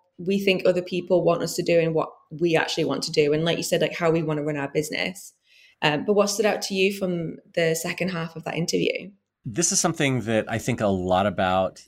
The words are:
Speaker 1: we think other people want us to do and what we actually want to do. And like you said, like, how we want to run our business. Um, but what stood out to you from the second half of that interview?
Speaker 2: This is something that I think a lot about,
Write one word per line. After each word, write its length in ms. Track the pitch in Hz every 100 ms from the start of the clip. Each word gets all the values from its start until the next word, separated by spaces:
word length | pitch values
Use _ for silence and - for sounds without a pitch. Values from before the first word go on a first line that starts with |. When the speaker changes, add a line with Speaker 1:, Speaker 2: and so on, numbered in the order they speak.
| _ -
Speaker 1:
we 220 | 175 196
think 260 | 196 185 185
other 160 | 180
people 420 | 180 180 - 180
want 200 | 165 170
us 120 | 165 -
to 80 |
do 160 | 170 170
and 140 | 165
what 160 | 156 - - -
we 240 | 151 170 156
actually 300 | - - 143
want 180 | 135
to 80 | -
do. 220 | 160 147
And 120 | 151 170
like 120 | 165
you 60 |
said, 180 | - 165
like, 140 | 156 -
how 140 | 165
we 140 | 165
want 160 | 156 151
to 40 |
run 140 | 151 147
our 120 | 139
business. 640 | 156 151 - 90 185 - _ _ _ - -
Um, 240 | 156 147 -
but 80 |
what 160 | 202 202
stood 160 | - 214
out 160 | 180
to 100 | -
you 240 | 190 190 196
from 400 | 185 175 160 - -
the 220 | - 160 165
second 340 | 175 170 185
half 260 | 170 170 160
of 100 | 160
that 100 | 160
interview? 560 | 165 180 - - 185 - _ _ -
Speaker 2:
This 240 | 110 175
is 80 | 190
something 420 | 175 156 143 127
that 240 | 104 110 -
I 60 | 110
think 240 | - 117
a 60 | 107
lot 400 | 95 90 92 101
about, 520 | 87 92 92 92 -